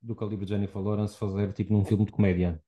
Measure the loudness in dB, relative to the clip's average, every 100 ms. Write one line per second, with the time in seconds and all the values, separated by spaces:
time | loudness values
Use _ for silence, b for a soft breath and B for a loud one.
0 | -12 -6 -6 -4 -2 -2 -2 -4 -2 0
1 | -2 -4 -4 -2 -2 -2 0 2 4 2
2 | 2 2 2 4 0 -2